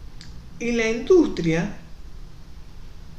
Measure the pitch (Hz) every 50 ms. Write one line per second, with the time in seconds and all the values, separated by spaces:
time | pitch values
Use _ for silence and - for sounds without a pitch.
0 | - - - - - - - - - - - - 240 233 240 233 220 220 226 240
1 | - - 381 349 294 - - - 170 165 160 170 170 - - - - - - -
2 | - - - - - - - - - - - - - - - - - - - -
3 | - - -